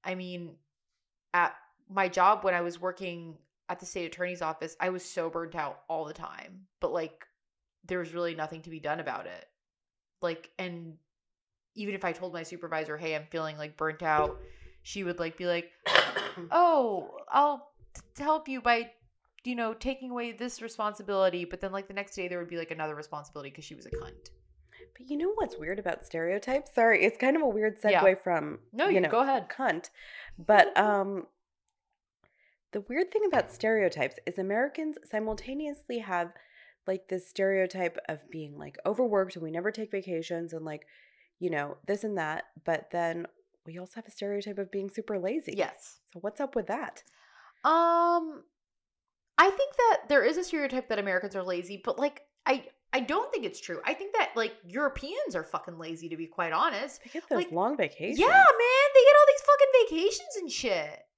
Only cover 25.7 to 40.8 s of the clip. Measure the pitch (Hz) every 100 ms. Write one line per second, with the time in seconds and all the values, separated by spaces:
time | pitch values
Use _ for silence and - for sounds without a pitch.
25.7 | 196 190 - - 165 165 196 233 269 277
26.7 | - 226 196 190 226 254 311 285 208 214
27.7 | - 214 185 190 190 - 170 151 - _
28.7 | 220 370 202 170 226 277 262 175 - 262
29.7 | 165 - - - - - - 170 208 269
30.7 | - 214 202 196 196 - _ _ _ _
31.7 | _ _ _ _ _ _ _ _ _ _
32.7 | 214 202 262 359 427 415 277 - - 220
33.7 | 220 185 151 139 - - 180 190 208 277
34.7 | 277 311 294 - 214 220 214 - 277 302
35.7 | 285 - 240 202 180 175 - _ _ -
36.7 | _ - 190 - 185 185 - 196 190 185
37.7 | 185 175 170 - 151 - 160 151 143 147
38.7 | - - 214 247 202 190 180 160 165 190
39.7 | 214 220 196 185 165 165 170 170 160 160
40.7 | 156